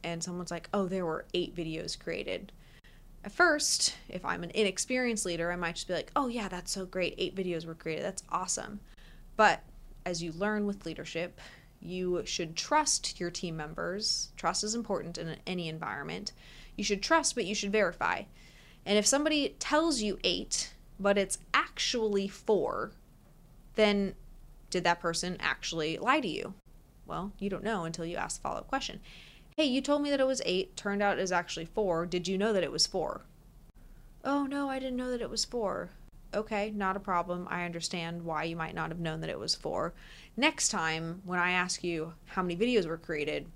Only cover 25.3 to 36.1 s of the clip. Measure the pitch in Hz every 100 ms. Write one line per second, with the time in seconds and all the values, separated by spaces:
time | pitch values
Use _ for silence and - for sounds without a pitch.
25.3 | 180 - - - 165 156 160 220 302 233
26.3 | 156 - 196 - - - - - 160 196
27.3 | - 196 196 214 214 165 170 165 170 170
28.3 | - - - - 269 - 202 - - -
29.3 | - - - 302 254 269 294 285 277 262
30.3 | 262 - 185 - - 208 202 202 151 185
31.3 | 180 175 - 165 - 202 165 170 180 175
32.3 | 190 214 202 156 170 - 190 - - -
33.3 | - - - - - - - - - -
34.3 | 277 277 277 277 269 262 247 254 247 240
35.3 | 226 - 240 202 - 180 - -